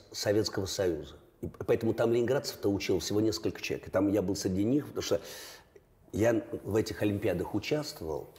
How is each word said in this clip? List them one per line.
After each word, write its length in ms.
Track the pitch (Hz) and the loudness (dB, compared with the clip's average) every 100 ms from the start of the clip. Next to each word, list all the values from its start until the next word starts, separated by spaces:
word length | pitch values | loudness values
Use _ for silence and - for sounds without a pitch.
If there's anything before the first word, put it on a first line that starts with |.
| - | -10
Советского 540 | - 113 104 101 - 95 | -4 2 4 2 0 -2
Союза. 500 | - 92 78 76 - - - | 0 0 0 -4 -16 -20 -12
И 60 | - | -10
п-, 160 | - - | -4 0
поэтому 280 | 120 113 | 2 2
там 180 | 110 117 | 2 2
ленинградцев-то 560 | 117 117 139 - - 101 | 4 2 0 -2 -2 0
учил 300 | 95 - 92 | 0 2 0
всего 220 | - 101 | 2 2
несколько 400 | 110 104 98 - | 2 0 -4 -4
человек. 260 | - 67 - | -4 -6 -2
И 40 | |
там 200 | 95 98 | 2 4
я 100 | 101 | 4
был 140 | 92 98 | 2 0
среди 300 | 101 92 104 | 0 2 2
них, 220 | 143 120 | 2 0
потому 140 | - | -4
что 180 | - 85 - - - - - - _ _ - | -2 -2 -4 -14 -16 -18 -20 -20 _ _ -6
я 300 | 95 113 113 - - | 2 4 2 0 -8
в 120 | - 107 | 0 0
этих 280 | 104 - | 0 0
олимпиадах 500 | 107 101 107 87 90 | 0 2 0 0 -2
участвовал, 760 | 104 - 151 143 - 80 73 - | -4 -2 -2 -4 -8 -6 -6 -8